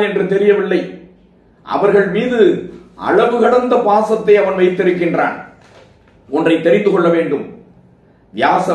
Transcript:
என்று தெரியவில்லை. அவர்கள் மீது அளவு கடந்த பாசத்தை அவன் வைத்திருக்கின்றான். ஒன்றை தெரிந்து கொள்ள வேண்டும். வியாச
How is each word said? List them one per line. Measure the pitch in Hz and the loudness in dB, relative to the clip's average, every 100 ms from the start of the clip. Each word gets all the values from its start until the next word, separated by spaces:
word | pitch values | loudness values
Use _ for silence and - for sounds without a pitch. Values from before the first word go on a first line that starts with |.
என்று | 208 180 180 | 0 -2 -2
தெரியவில்லை. | 196 208 190 185 180 - - - - _ _ _ _ - | 0 2 2 0 -2 -4 -14 -20 -20 _ _ _ _ -8
அவர்கள் | 175 196 202 196 | -2 2 2 2
மீது | 190 247 240 185 - - - - - | -2 -2 2 2 2 -6 -18 -20 -10
அளவு | 104 180 240 233 | -2 0 2 2
கடந்த | - 247 247 233 | 2 2 0 0
பாசத்தை | 208 208 214 220 - 208 | 0 0 0 -2 2 2
அவன் | 190 185 | 2 0
வைத்திருக்கின்றான். | 180 180 180 175 170 151 143 - - - - - - _ _ _ - | 0 2 -2 0 -2 -2 -4 -6 -16 -20 -20 -20 -20 _ _ _ -6
ஒன்றை | 143 160 156 | -2 0 0
தெரிந்து | 170 208 202 | 2 2 2
கொள்ள | 180 175 | 0 0
வேண்டும். | 165 - 139 - - - - _ _ _ _ _ | 0 -2 -4 -6 -16 -20 -20 _ _ _ _ _
வியாச | 107 139 180 185 | -2 0 0 0